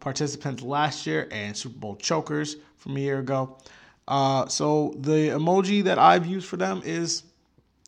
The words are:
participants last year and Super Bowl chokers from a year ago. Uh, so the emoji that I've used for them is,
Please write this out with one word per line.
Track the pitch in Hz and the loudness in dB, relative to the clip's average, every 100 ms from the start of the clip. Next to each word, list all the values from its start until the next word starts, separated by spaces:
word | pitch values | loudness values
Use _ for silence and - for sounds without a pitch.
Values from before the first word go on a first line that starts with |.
participants | - 131 151 131 147 123 | -6 -4 -4 -4 -8 -8
last | 123 143 151 - - | -4 0 0 -2 -4
year | 156 139 | -4 -4
and | 107 104 104 | -6 -8 -8
Super | - 113 | -10 -10
Bowl | 107 101 | -12 -8
chokers | - 160 151 147 151 151 - _ | -2 -2 -2 -4 -4 -8 -16 _
from | - 139 | -10 -4
a | |
year | 139 135 | -2 -2
ago. | 131 135 131 - - - - _ - | -2 -2 -2 -8 -20 -20 -20 _ -4
Uh, | 139 135 135 123 | 0 2 2 0
so | - 147 151 151 - | 0 2 2 0 -2
the | 135 156 156 | 0 2 4
emoji | 131 160 185 190 208 | 2 2 4 4 2
that | 190 - | 2 6
I've | 160 180 165 | 8 8 4
used | 190 - | -4 -6
for | 175 | -4
them | 185 185 | -4 -4
is, | - 165 165 - - _ _ _ _ _ | -4 -4 -4 -6 -8 _ _ _ _ _